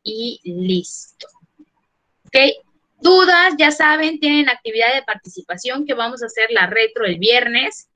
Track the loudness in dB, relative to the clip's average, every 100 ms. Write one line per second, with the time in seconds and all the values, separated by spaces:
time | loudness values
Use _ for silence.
0 | -10 -8 -10 -10 -12 -8 -2 -2 -4 -16
1 | -20 _ -20 _ _ _ -20 _ _ _
2 | _ _ _ 2 2 0 _ _ _ _
3 | 4 6 6 4 4 2 0 2 0 2
4 | -2 -2 0 0 0 -2 -6 -2 0 -2
5 | -4 -10 -10 -20 -12 -10 -8 -6 -6 -4
6 | -6 -8 -10 -4 -2 0 0 0 0 -2
7 | -4 0 2 2 0 -2 -4 -8 _